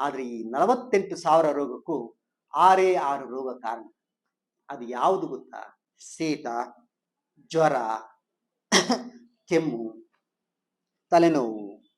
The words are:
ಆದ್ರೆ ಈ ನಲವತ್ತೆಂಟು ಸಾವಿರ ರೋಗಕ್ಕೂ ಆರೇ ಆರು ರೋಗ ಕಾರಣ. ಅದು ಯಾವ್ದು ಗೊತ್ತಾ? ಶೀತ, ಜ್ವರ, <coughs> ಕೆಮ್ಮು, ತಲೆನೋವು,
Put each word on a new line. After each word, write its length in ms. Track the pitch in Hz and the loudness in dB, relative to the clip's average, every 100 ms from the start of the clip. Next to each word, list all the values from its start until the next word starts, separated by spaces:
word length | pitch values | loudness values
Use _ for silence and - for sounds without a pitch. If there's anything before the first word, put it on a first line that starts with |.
ಆದ್ರೆ 260 | 143 131 123 | -6 -6 -8
ಈ 240 | 117 110 | -8 -6
ನಲವತ್ತೆಂಟು 680 | 131 190 254 - 196 196 175 | 0 2 2 2 -2 0 -4
ಸಾವಿರ 340 | 165 160 156 | 2 4 4
ರೋಗಕ್ಕೂ 680 | 143 135 127 - 147 120 - _ _ _ | 0 -4 -8 -8 -8 -8 -16 _ _ _
ಆರೇ 400 | 147 180 190 381 | 4 6 6 4
ಆರು 340 | 180 143 139 127 | 2 0 -4 -6
ರೋಗ 300 | 127 131 123 | -8 -8 -8
ಕಾರಣ. 280 | 113 117 - _ _ _ _ _ _ _ - | -8 -10 -12 _ _ _ _ _ _ _ -16
ಅದು 140 | - | -14
ಯಾವ್ದು 420 | 117 120 151 190 156 | -10 -2 0 0 -2
ಗೊತ್ತಾ? 360 | 135 - 107 104 _ _ _ | -10 -14 -18 -18 _ _ _
ಶೀತ, 480 | - - 160 151 135 120 123 - _ _ _ _ _ _ - | -18 -6 -4 -4 -4 -6 -6 -10 _ _ _ _ _ _ -6
ಜ್ವರ, 260 | 160 156 135 113 110 - _ _ _ _ _ - | 2 2 2 -2 -6 -8 _ _ _ _ _ 0
<coughs> 560 | 190 185 247 240 - _ _ - | 2 2 -2 -4 -20 _ _ -2
ಕೆಮ್ಮು, 360 | 165 156 117 113 - - _ _ _ _ _ _ _ _ _ - | 0 0 -4 -8 -12 -20 _ _ _ _ _ _ _ _ _ 2
ತಲೆನೋವು, 720 | 170 170 156 117 110 101 101 _ | 6 6 4 0 -4 -10 -16 _